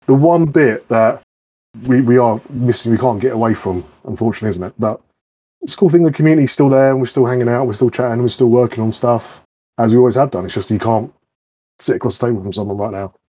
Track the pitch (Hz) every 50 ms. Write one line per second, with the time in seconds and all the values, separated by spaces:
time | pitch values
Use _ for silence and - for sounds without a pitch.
0 | _ - 135 135 147 170 170 170 165 147 139 160 147 117 110 - - - 117 113
1 | 110 110 - - - _ _ _ _ _ _ _ _ _ - 113 117 127 127 131
2 | 131 117 123 127 120 113 107 113 - - 135 123 123 120 117 - - 117 113 104
3 | 123 127 110 98 120 131 113 113 117 113 107 - - 98 90 90 - - _ _
4 | - - 92 - 110 113 104 - 113 107 92 90 90 95 - - 113 107 107 -
5 | _ _ _ _ _ _ _ _ _ _ _ _ 359 - - - 202 170 156 175
6 | 170 156 139 - 151 156 160 156 135 127 - - 143 135 135 135 135 135 135 131
7 | 127 123 - 143 123 120 127 123 120 117 120 123 135 117 104 - 127 117 - -
8 | 127 120 113 120 123 117 - - 131 117 113 123 123 110 - 113 110 110 110 -
9 | - 120 120 113 - - - - _ _ _ _ _ _ _ - 117 113 113 123
10 | 127 123 107 127 143 - - 90 90 92 - 107 - - 110 98 - 113 113 110
11 | 113 - - _ _ _ _ _ _ _ _ _ _ _ _ - - - - -
12 | - 120 - - 123 120 117 98 95 101 92 107 101 101 98 101 101 110 98 98
13 | 98 95 - _ _ _